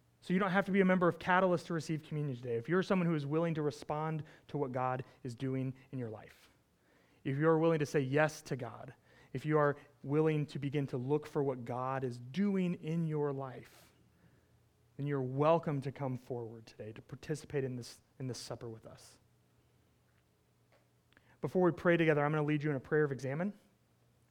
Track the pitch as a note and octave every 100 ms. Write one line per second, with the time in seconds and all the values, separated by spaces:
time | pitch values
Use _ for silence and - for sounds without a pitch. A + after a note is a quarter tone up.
0 | _ _ - F#3 G3 F#3 G3 G3 F#3 F#3
1 | F3 E3+ - F3+ F#3+ E3+ - E3 D3 D#3
2 | - D3+ D3 A#2+ A#2+ A#2 A#2 F3+ F3+ F#3+
3 | E3+ D#3 C#3 D#3 E3+ D#3 D3 D3 - D3+
4 | D#3+ D#3+ D3+ - - C#3+ C#3 B2+ B2+ B2+
5 | - - C3 A#2 C3+ C3 C3 C3 - C3
6 | A#2 G#2+ - - - _ _ _ _ _
7 | _ _ C#3 C#3 D#3+ D#3+ E3 D#3+ D3 D#3
8 | C3 C#3+ D#3 - - C3 A#2 A2+ C3+ -
9 | _ - - C3+ D3+ D3+ D3 C3+ - _
10 | C3+ D3 D#3+ D3+ D3 E3+ C#3 C#3+ C3+ C3
11 | B2+ D3+ - D#3 C#3 B2+ A#2+ B2 C3 C3+
12 | C3 A#2+ B2 D3 G3+ G3 F3+ F3+ D#3 E3+
13 | D#3+ D3+ D3 C3+ C3+ B2+ - - - _
14 | _ _ _ _ _ _ _ _ _ -
15 | C#3+ C#3 B2+ C3+ D3+ E3 E3 C#3+ C3+ -
16 | C3+ B2+ - A#2+ A2+ A#2 A2 - G#2+ A2+
17 | - C#3 - D3+ - D3 C3 B2 A2+ -
18 | _ - C3 A2+ - A#2+ A#2+ A2 - F2
19 | - - _ _ _ _ _ _ _ _
20 | _ _ _ _ _ _ _ _ _ _
21 | _ _ _ _ D#3 F#3+ F3+ E3+ F3+ E3+
22 | D#3+ D3 D3 D3+ D3 D3+ D3+ C3+ - D3+
23 | D3+ B2+ C3 D3 G3 - _ _ _ _
24 | _ _ _